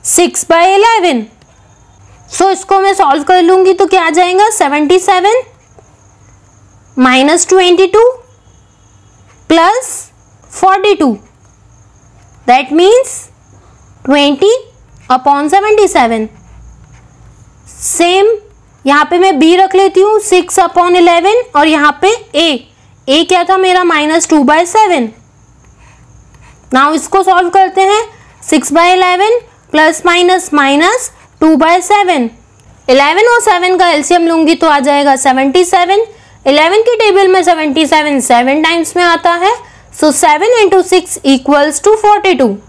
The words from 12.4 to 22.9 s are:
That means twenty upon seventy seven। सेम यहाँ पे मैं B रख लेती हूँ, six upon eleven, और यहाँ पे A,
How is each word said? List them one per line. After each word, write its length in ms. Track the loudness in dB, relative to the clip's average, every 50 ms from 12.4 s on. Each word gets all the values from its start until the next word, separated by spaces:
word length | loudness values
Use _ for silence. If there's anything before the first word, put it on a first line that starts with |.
| _ 0
That 220 | 0 0 0 -2 -2
means 420 | 0 2 4 2 2 0 -2 -8 -16 -18 -20 _ _ _ _ -20 -20 _ _ _ _ _ _ _ _ -4
twenty 460 | -2 0 0 0 0 0 0 0 0 0 0 -4 -12 _ _ _ _ -20 -20 -6 -4
upon 380 | -4 -2 0 -2 -2 0 -2 0
seventy 380 | -2 -2 0 0 0 0 0 0 0
seven। 340 | -2 -2 -2 -2 -4 -6 -10 -12 -20 -20 -20 -20 -20 -20 -20 -20 -20 -20 _ -20 -20 _ -20 _ _ -20 -20 _ _ -20 _ _ _ _ -20
सेम 640 | -20 -14 -10 -8 -2 -2 0 0 2 2 2 0 0 -2 -6 -18 _ _ _ _ _ _ _
यहाँ 200 | 0 0 0 0 0
पे 80 | 0 0
मैं 120 | 2 2 2 2
B 160 | 2 2 4 2
रख 160 | 2 2 2
लेती 260 | 0 0 2 2 2
हूँ, 180 | 0 2 0 -2
six 380 | -2 0 0 0 0 0 -2 -2
upon 360 | -2 0 0 0 0 2 2
eleven, 480 | 2 2 2 2 2 0 0 0 -2 -4 -2 -2
और 120 | 0 0 2
यहाँ 300 | 0 2 0 0 0 0
पे 120 | -2 -2 -2 -2 -8 -8 -4
A, 120 | -2 -2 -2 -2 -6 -8 _ _ _ _ _